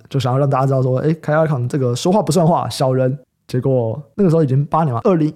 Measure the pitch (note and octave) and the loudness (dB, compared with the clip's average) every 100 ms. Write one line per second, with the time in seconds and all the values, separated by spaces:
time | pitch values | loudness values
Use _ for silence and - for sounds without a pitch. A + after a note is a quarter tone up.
0 | - C#3 A#2+ C3 C#3+ C3 C3+ C3+ C3 B2+ | -6 -4 0 0 0 0 0 0 0 0
1 | D3+ D#3+ - D3+ D#3+ C#3+ A#2+ D3+ B2+ A#2+ | -2 -2 -2 0 0 -2 -2 -2 -2 0
2 | F3 G#3 E3 E3 E3 D#3 A#2+ - C3+ C3 | 0 0 0 2 2 2 -2 -2 0 0
3 | C3 C#3 - _ - B2+ C3+ C3 A2+ D3 | 0 -4 -10 _ -8 -4 0 0 -2 -6
4 | - - F#3+ D#3+ C#3+ C3+ C#3+ D#3+ D#3+ A2+ | -8 0 2 2 2 0 0 0 0 0
5 | A3 F3 D3+ | 0 0 0